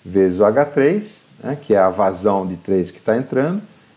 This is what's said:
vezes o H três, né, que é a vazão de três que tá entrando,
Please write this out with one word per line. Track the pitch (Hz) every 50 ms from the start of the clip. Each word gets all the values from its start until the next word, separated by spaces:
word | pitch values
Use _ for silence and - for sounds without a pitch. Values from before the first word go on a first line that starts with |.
| -
vezes | 87 90 98 95 92 90 95
o | 104
H | 107 110 139 147
três, | 143 - 143 135 151 190 208 208 - - - - - _ - -
né, | 127 143 143
que | - - 107
é | 98
a | 92 95
vazão | 92 110 101 95 95 87 95 104 98 98 95 92
de | 90 87
três | - 98 95 92 87 87
que | - -
tá | - 113 110
entrando, | 123 131 - 135 127 139 165 185 208 - - - _ _ _ _